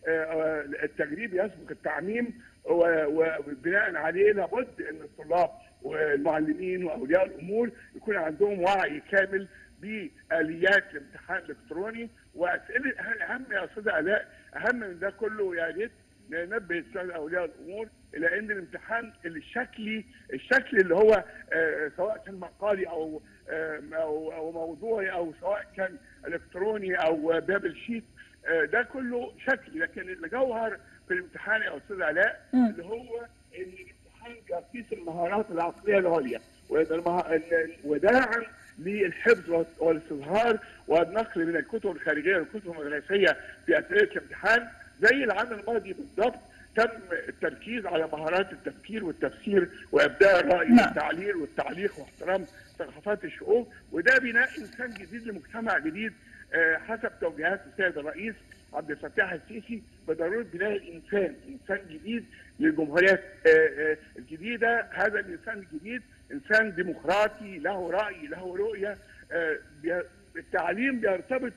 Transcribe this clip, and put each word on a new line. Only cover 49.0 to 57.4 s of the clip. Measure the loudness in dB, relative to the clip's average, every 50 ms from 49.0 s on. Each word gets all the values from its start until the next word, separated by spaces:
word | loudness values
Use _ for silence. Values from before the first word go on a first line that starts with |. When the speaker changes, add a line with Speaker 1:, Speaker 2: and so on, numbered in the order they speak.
| -6
Speaker 1:
والتفسير | -6 -4 -2 -4 -4 -4 -4 -4 2 2 2 2 2 -4 -16 -12 0 4
وإبداء | 4 4 4 6 6 8 8 8 6
الرأي | 6 4 4 4 6 10
Speaker 2:
نعم. | 10 10 10
Speaker 1:
والتعليل | 8 2 -2 -2 -2 -2 -4 -2 -4 -2
والتعليق | -4 -4 -6 -4 -4 -4 -4 -4 -4 -4 -4 -4 -6
واحترام | -16 -18 -16 -10 -4 -2 -2 -2 -2 -6 -16 -20 -20 -20 -12 -12
ثقافات | -10 -10 -10 -10 -4 -4 -4 -4 -4
الشعوب، | -10 -12 -10 0 2 2 2 2 0 -12 -20 -20 -8 -4
وده | 2 4 6 6 6
بناء | 4 4 2 2 2 2 0 -8
إنسان | -12 -12 -10 -10 -10 -10
جديد | -10 -12 -16 -14 -14 -12 -10
لمجتمع | -10 -10 -10 -12 -12 -10 -6 -2 -2 -2 0
جديد، | -2 -4 -6 -4 -6 -8 -8 -10 -20 -20 -20 -20 -16 _ 0
آه، | 2 4 4 2
حسب | 0 -2 -6 -6 -4 -4 -6 -6 -2
توجيهات | -4 -4 -4 0